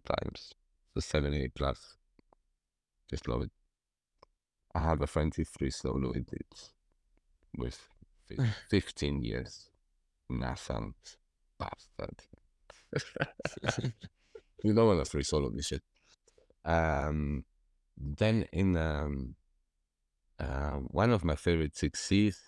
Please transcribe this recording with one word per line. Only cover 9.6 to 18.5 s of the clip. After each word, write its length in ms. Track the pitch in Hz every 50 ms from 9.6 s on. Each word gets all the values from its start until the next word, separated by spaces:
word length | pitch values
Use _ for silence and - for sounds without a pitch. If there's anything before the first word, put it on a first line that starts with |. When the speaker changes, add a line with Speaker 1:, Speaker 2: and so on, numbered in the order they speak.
| - - _ _ _ _ _ _ _ _ _ _ _ -
Speaker 1:
Nathan 640 | 65 58 64 62 62 - - - 62 55 55 52 - _ - - - _ _ _ _ _ _ _ _ -
bastard. 600 | - - - - - _ _ - - - - - - _ - - _ _ _ _ _ - - - _ -
<laughs> 1040 | - 143 - - - - - - - - - - - - - - - - - 127 - _ - - _ _ _ _ - - - _ _ - -
You 100 | 107 104
don't 140 | 113 113
wanna 180 | 110 98 80 67
free 180 | - - 73 69
solo 260 | - - 76 71 62
this 180 | 53 - -
shit. 160 | - 67 69 - _ _ _ _ _ _ _ _ _ _ _ _ _ _ _ -
Um, 800 | 80 82 82 82 80 73 71 71 78 76 76 73 71 73 67 - _ _ _ _ _ _ _ _ _ -
then 480 | - 69 71 73 - 110 110 110 113 87 -